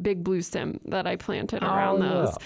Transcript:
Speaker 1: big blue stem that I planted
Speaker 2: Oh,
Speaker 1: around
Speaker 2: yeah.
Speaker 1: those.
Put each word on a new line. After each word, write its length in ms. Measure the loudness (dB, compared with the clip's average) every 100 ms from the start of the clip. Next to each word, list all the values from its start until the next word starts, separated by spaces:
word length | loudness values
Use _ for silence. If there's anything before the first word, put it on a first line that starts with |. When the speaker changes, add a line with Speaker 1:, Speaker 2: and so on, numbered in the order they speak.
Speaker 1:
big 200 | 0 0
blue 200 | 2 0
stem 360 | 0 -4 -4 -6 -4
that 220 | -2 -2
I 80 | -4
planted 480 | -4 -4 -2 -2
Speaker 2:
Oh, 100 | 0
Speaker 1:
around 300 | 2 4 4
Speaker 2:
yeah. 60 | 4
Speaker 1:
those. 280 | 2 2 -2